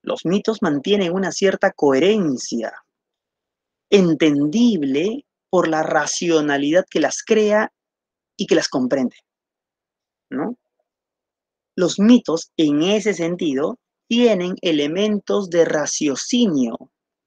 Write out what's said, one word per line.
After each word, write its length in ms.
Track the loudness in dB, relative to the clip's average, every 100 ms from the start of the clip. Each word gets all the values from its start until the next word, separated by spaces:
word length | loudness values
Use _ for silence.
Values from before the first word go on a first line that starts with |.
Los 240 | -8 -6 -2
mitos 360 | -2 -2 -2
mantienen 520 | -2 -2 0 0 0
una 180 | -2 -4
cierta 400 | 0 -2 0 -2
coherencia, 1040 | 0 2 4 2 2 0 -4 -6 -8 -8 -12 _ _ _ _ _ _ _ _ _ _ _
entendible 1300 | 4 4 4 2 2 0 2 2 2 0 -2 -2 -6 -12 _ _
por 160 | 0 2
la 160 | 0
racionalidad 1000 | 0 -2 -2 -4 0 0 2 0 0 0 0
que 100 | 0
las 220 | -2 -2
crea 480 | -2 0 2 0 -2 -8 _ _ _ _ _ -10
y 120 | -2
que 80 | 0
las 120 | 0
comprende, 500 | -4 -2 -2 -4 -6 _ _ _ _ _ _ _ _ _ _ _
¿no? 260 | -8 -8 -10 _ _ _ _ _ _ _ _ _ _ _ -2
Los 240 | -2 2
mitos, 520 | 4 4 4 -4 -4 -2
en 240 | 0 2
ese 320 | 0 0 -2
sentido, 640 | -2 -4 -4 -4 -2 -4 -6 _ _ _
tienen 480 | 2 2 2 -2 -4
elementos 920 | -2 -2 -2 -2 -2 -2 -2 -4 0
de 140 | 0 2
raciocinio, 1300 | 0 -4 -4 -4 -4 -2 0 2 2 -2 -4 -14 _ _ _